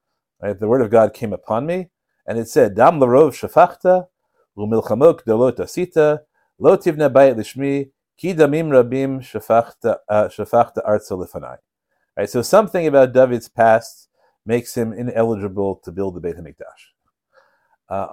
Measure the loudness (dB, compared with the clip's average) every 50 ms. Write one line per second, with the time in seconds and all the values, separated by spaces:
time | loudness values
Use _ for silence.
0 | _ _ _ _ _ _ _ _ -10 -10 -8 -4 -2 0 0 0 2 2 4 4
1 | 4 2 0 -6 -10 -8 -8 -8 _ -6 -6 -4 -4 -6 -6 -8 -8 -12 _ _
2 | _ _ _ _ _ -8 -6 -6 -6 -2 2 2 2 2 4 4 4 4 4 4
3 | 2 4 4 4 4 2 0 -6 -10 -2 2 2 2 2 0 -2 0 2 2 2
4 | 0 -6 _ _ _ _ _ _ _ _ _ -8 -6 -2 -2 -2 -2 -2 0 2
5 | 4 4 2 2 0 -2 0 2 2 0 0 -4 -8 -8 -8 -8 -8 -2 0 0
6 | 2 2 0 -2 -8 _ _ _ _ _ _ 0 2 2 2 2 0 -2 -2 0
7 | 0 2 4 6 4 4 4 0 -6 -10 -8 -6 -4 -4 -4 -4 -6 -8 _ _
8 | _ _ _ _ -8 -4 0 2 2 2 0 -2 -2 2 2 2 2 2 0 -4
9 | -4 -4 -6 -8 -10 -12 -12 -8 -2 0 0 0 0 -2 -6 _ -4 -4 -4 -4
10 | _ -2 -2 0 -2 -2 -4 -10 -6 -2 0 0 0 0 -4 -6 -4 -2 -2 -2
11 | -4 -6 -10 -10 -10 -12 -14 -16 -16 -16 -18 -20 _ _ _ _ _ _ _ _
12 | _ _ _ -8 -8 -6 -4 -6 -2 2 2 2 2 0 -2 -4 -2 2 2 4
13 | 4 4 4 2 2 2 0 -4 -8 -6 _ 0 2 4 2 2 0 -6 -18 _
14 | _ _ _ _ _ _ _ _ -6 -4 -4 -4 -4 -6 -6 -6 -6 -6 -6 -8
15 | -10 -4 -2 -2 0 0 -2 -4 -6 -6 -6 -4 -4 -6 -6 -8 _ -12 -8 -8
16 | -8 -8 -8 -8 -10 -10 -10 -12 -16 -20 -20 -20 -20 -20 -20 _ _ _ _ _
17 | _ _ _ _ _ _ _ _ _ _ _ _ _ _ _ _ _ -10 -10 -8
18 | -8 -8